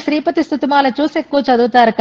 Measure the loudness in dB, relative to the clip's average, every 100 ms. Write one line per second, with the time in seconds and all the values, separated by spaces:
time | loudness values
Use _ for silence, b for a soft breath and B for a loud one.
0 | 0 -2 -2 -2 -2 -2 0 0 0 0
1 | -2 -4 -2 -2 0 2 2 4 2 2